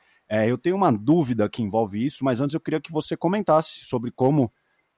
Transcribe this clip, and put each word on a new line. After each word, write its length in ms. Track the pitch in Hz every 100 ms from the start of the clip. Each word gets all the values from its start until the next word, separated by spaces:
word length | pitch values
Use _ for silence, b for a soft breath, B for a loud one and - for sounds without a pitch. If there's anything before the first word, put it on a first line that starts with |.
| b b -
É, 220 | 107 110
eu 80 | 123
tenho 180 | 170 190
uma 160 | 180
dúvida 580 | 110 107 170 131 117 104
que 120 | -
envolve 420 | 107 110 110 101
isso, 200 | 131 -
mas 160 | 135 120
antes 140 | 143
eu 60 | 156
queria 200 | - 156
que 120 | -
você 260 | 165 - -
comentasse 680 | 170 208 196 156 160 - -
sobre 260 | 127 117
como, 400 | - 127 151 113 - _ _ _